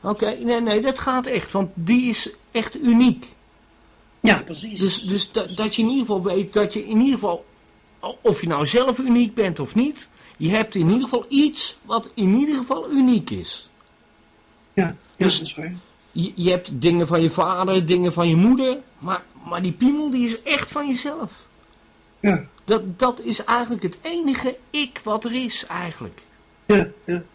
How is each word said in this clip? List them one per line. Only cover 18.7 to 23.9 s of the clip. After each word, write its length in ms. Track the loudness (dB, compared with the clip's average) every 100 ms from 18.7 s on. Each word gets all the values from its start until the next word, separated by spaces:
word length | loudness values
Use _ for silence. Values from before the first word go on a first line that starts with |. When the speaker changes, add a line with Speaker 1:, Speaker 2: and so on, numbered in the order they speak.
| -2 -10 _
Speaker 1:
maar, 240 | -8 -8 -8 -20 -10
maar 160 | -4
die 100 | -4
piemel 380 | 2 2 2 -2
die 160 | 0 -2
is 160 | -4
echt 300 | -4 -4 -2
van 160 | -6 -4
jezelf. 600 | -4 -6 -8 -12 -14 _ _ _ _ _ _ _ _
Speaker 2:
Ja. 260 | 0 0 -4 _ -2
Speaker 1:
Dat, 340 | -2 -2 -2
dat 220 | -2 -2
is 220 | -6 -4
eigenlijk 400 | -2 -2 -2 -4
het 140 | -6